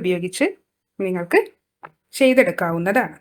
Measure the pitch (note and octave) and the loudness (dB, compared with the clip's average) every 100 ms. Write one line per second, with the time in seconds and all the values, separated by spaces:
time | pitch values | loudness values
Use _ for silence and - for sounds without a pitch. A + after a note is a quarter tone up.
0 | F3+ F3 F3+ - F4 - _ _ _ - | 2 -2 -4 -2 -2 -4 _ _ _ -8
1 | F#3+ F3+ E3+ G4+ A4 _ _ _ - _ | -6 -4 0 0 0 _ _ _ -20 _
2 | _ - C4 C4 G#3+ F3 F3 E3+ F3+ A#3+ | _ 2 4 4 2 0 -4 -2 0 0
3 | F3 - | -2 -10